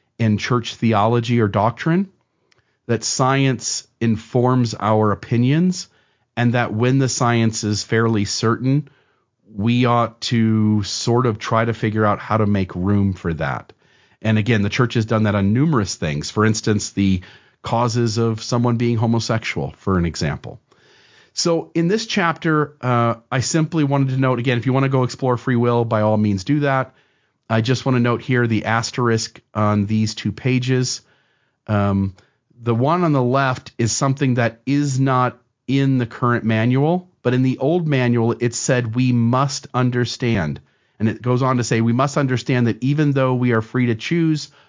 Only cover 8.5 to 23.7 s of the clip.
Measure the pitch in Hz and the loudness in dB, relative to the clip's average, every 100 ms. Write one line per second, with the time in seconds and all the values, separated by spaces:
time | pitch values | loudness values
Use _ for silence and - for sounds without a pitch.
8.5 | 117 131 143 135 _ _ _ _ _ 104 | 0 0 -2 -2 _ _ _ _ _ -14
9.5 | 107 117 120 120 120 113 - - 117 113 | -4 0 2 2 2 0 -4 -2 0 2
10.5 | 110 107 107 98 - 123 120 123 107 - | 2 2 0 -2 -4 0 2 0 -2 -2
11.5 | 113 117 110 113 110 107 98 - 110 104 | 0 0 -2 -2 0 0 0 -2 0 0
12.5 | 101 92 87 95 101 101 90 85 76 71 | 0 -2 -2 0 2 2 -2 -4 -4 -4
13.5 | 60 - - _ _ _ _ 110 107 104 | -6 -12 -20 _ _ _ _ 0 0 2
14.5 | 110 101 - 120 117 104 110 107 101 98 | 0 0 0 0 0 0 0 2 2 2
15.5 | 120 165 127 95 - 78 73 - 107 110 | 2 2 0 -2 -4 -4 -4 -4 0 2
16.5 | 107 113 107 - 101 98 92 - - _ | 2 0 -2 -2 0 0 0 -4 -20 _
17.5 | _ - 117 120 120 120 113 117 110 - | _ -4 -2 0 0 0 0 -2 -2 -2
18.5 | 123 120 117 120 113 117 113 - 113 - | 0 0 0 0 0 0 0 0 -2 -4
19.5 | - 67 - 98 92 85 - 78 65 - | -6 -8 -6 -2 0 0 -2 -4 -6 -10
20.5 | - _ _ _ _ _ _ _ - 175 | -16 _ _ _ _ _ _ _ -4 -2
21.5 | 165 160 170 170 226 226 208 170 - 160 | -2 -2 -2 0 0 -2 0 0 0 0
22.5 | 151 143 - 127 120 117 113 - 127 - | 0 0 -4 0 2 2 -2 -4 -4 -2
23.5 | 165 156 | -2 0